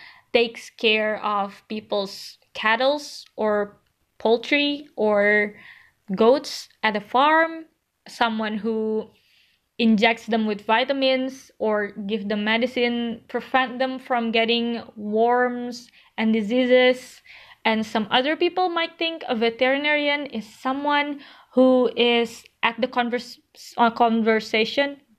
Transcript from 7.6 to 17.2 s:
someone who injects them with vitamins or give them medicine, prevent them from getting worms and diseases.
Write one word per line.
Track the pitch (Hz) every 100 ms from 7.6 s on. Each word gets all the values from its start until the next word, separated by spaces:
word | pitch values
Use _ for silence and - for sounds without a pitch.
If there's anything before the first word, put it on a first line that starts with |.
| 320 _ _ _ -
someone | - 233 220 214 214
who | 220 220 220 214 - _ _ _ _ _ _ -
injects | 226 214 226 233 -
them | 226 214
with | 202 -
vitamins | 220 262 277 262 262 262 269 - -
or | 214 208 202 - 202
give | 220 202
them | 208
medicine, | 208 226 247 247 240 240 233 220 -
prevent | 240 - 254 254 247
them | 262 262
from | - 247 226
getting | 226 226 233 233 233 - 214
worms | 208 214 233 247 247 247 247 240 - _ _ -
and | 220
diseases. | 220 202 247 247 254 247 254 - -